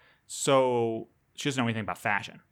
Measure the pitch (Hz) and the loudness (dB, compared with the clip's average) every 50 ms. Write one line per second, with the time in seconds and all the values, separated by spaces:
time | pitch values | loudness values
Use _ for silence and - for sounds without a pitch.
0 | _ _ _ _ _ - - - - 147 139 135 131 127 123 120 117 113 113 113 | _ _ _ _ _ -16 -12 -4 2 4 4 6 6 4 2 2 0 0 -2 -4
1 | - - _ _ _ _ _ - - 147 131 131 120 117 110 113 104 92 87 - | -6 -10 _ _ _ _ _ -6 -4 -2 0 0 0 0 0 -2 -4 -4 -6 -4
2 | - 110 101 101 - - - - - _ | -2 -2 -2 -2 -2 -6 -12 -20 -20 _